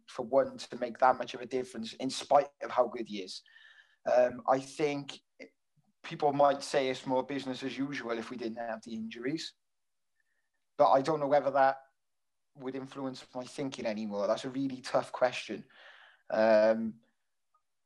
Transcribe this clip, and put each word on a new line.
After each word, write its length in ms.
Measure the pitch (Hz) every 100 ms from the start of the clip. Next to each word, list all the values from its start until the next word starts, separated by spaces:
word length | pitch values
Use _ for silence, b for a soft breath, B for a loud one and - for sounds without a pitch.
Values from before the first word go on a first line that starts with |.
| -
for 160 | -
one 320 | 113 135 131 131
to 220 | - 123
make 180 | 120 110
that 200 | 131 127
much 160 | -
of 80 | 123
a 40 | 123
difference 460 | 131 123 113 113
in 160 | - 131
spite 400 | - - 139 139 -
of 80 | 113
how 160 | 120 120
good 200 | 120 107
he 120 | 101
is. 240 | 92 - b b b b b b 123
Um, 300 | 123 123 127 -
I 120 | 135
think 600 | 135 - 147 143 139 - _ - - _ _ _ _ _
people 300 | - 160 147
might 300 | 143 143 135
say 260 | - 147 131
it's 180 | 127 135
more 160 | 127
business 400 | 127 139 127 127
as 140 | 131 120
usual 360 | 143 131 117 117
if 120 | 113
we 80 | 120
didn't 280 | 113 117 117
have 140 | 110
the 120 | -
injuries, 580 | 113 113 117 127 160 - - _ _ _ _ _ _ _ _ _ _ _ -
but 120 | 143
I 120 | 135
don't 180 | 143 151
know 60 | 139
whether 240 | 147 135
that 260 | 135 135 - - _ _ _ _ _ _ 143
would 200 | 131 131
influence 460 | 135 139 131 127 -
my 100 | 127
thinking 400 | 127 - 135 127
anymore. 420 | 117 107 107 101 101
That's 200 | 117 135
a 40 |
really 300 | 131 135 127
tough 320 | - 135 -
question. 520 | - 123 - - 95 - b b b b b -
Um, 600 | 110 110 107 110 113 113 - _ _ _ _ _ _ _ _